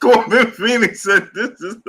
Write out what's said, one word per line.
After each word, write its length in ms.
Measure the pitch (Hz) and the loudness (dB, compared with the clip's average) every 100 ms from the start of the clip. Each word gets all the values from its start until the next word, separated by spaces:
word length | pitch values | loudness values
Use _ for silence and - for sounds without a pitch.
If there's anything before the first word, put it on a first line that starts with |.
Corbin 500 | 220 240 220 214 233 | 4 2 4 0 0
Phoenix 520 | - 202 240 214 - | -2 -2 0 -2 -4
said, 260 | 196 196 - | 0 0 0
This 260 | - 240 247 | -8 -10 -8
is 160 | 170 226 | -16 -14